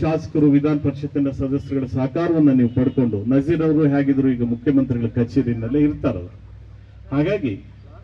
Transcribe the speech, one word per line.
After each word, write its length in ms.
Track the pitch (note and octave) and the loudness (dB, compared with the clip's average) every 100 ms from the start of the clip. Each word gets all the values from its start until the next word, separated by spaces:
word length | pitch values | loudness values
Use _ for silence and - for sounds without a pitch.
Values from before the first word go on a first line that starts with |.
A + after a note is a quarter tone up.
ಶಾಸಕರು, 480 | D#3+ D#3+ - D#3 D3 | -2 -2 -2 2 4
ವಿಧಾನ 280 | C#3+ D3 D3 | 4 2 0
ಪರಿಷತ್ತಿನ 520 | C#3+ C3+ D3 D3+ C#3 | -2 -4 -6 -2 -2
ಸದಸ್ಯರುಗಳ 560 | C3+ C3+ C#3 - C3+ B2+ | -2 -4 -4 -4 -6 -4
ಸಹಕಾರವನ್ನ 680 | C3+ B2+ E3 E3+ E3 D3 | -4 -2 -2 0 4 4
ನೀವು 180 | C3 A#2+ | 4 2
ಪಡ್ಕೊಂಡು, 560 | B2 C3+ C3+ A#2+ G#2 G#2+ | 2 0 2 0 0 0
ನಜೀರ್ 360 | C3+ C#3 E3 | 0 2 0
ಅವರು 260 | D#3+ D3+ D3+ | 2 2 2
ಹೇಗಿದ್ರು 420 | C#3 C#3 C3+ C3+ | 2 2 2 0
ಈಗ 140 | A#2+ | 0
ಮುಖ್ಯಮಂತ್ರಿಗಳ 640 | A#2+ A#2 D3+ C#3 C3 A#2+ A#2 | -2 -2 0 2 2 -2 -2
ಕಚೇರಿನಲ್ಲೇ 720 | B2 A2+ C#3+ A#2 A2+ A2+ C#3+ | -2 0 0 -2 -2 -2 0
ಇರ್ತಾರವ್ರು. 580 | D3 - C#3+ F#2+ F2+ - - - - - - - - C#3 | 0 0 -4 -6 -10 -16 -20 -20 -20 -20 -20 -20 -6 -2
ಹಾಗಾಗಿ 460 | D#3+ G#3 B2 G2 - - - - | 0 -2 -4 -6 -12 -20 -20 -20